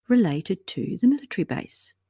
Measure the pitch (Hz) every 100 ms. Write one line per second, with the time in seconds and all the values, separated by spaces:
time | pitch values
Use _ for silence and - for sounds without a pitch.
0 | - 247 180 143 165 190 - - - -
1 | 247 285 - - - - - - - -